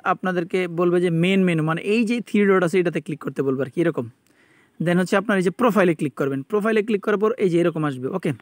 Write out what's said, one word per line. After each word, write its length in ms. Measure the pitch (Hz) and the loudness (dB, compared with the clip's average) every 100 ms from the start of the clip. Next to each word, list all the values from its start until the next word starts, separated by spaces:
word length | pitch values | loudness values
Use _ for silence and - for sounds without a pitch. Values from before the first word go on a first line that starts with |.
আপনাদেরকে 640 | 190 175 190 180 175 190 180 | -2 -2 -2 -4 -2 -2 -2
বলবে 320 | 165 175 175 | 0 2 2
যে 100 | 180 | 2
মেইন 340 | 165 175 196 | 2 2 2
মেনু, 180 | 185 160 | 2 0
মানে 180 | 156 160 | -2 -2
এই 240 | - 220 | -2 0
যে 160 | 220 240 | 0 -2
থ্রি 260 | - 214 202 | -2 2 4
ডট 160 | 190 | 4
আছে 180 | 180 190 | 2 2
এটাতে 200 | 175 160 | 0 -4
ক্লিক 200 | 147 147 | -6 -10
করতে 220 | - 135 | -8 -4
বলবে 200 | 135 135 | -2 -2
আর 80 | 131 | -4
কি, 100 | 175 | -2
এরকম। 280 | 165 147 117 - _ _ _ _ _ - | -2 -2 -6 -12 _ _ _ _ _ -6
Then 160 | 165 180 | 0 0
হচ্ছে 180 | 180 202 | 2 0
আপনার 220 | 196 196 | 0 0
এই 40 | |
যে 80 | 185 | 0
প্রোফাইলে 440 | - 240 208 180 | 0 2 4 2
ক্লিক 200 | 156 151 | 2 -4
করবেন। 280 | - 139 135 | -2 -4 -4
প্রোফাইলে 400 | 139 214 214 220 | -4 -2 0 0
ক্লিক 220 | 208 202 | 0 -2
করার 140 | 220 208 | 0 0
পর 140 | 214 | 0
এই 160 | - 185 | 0 0
যে 120 | 165 | 2
এরকম 240 | 175 160 | 0 0
আসবে, 240 | 151 127 127 | -4 -4 -6
ওকে। 220 | 180 175 123 | -4 -4 -6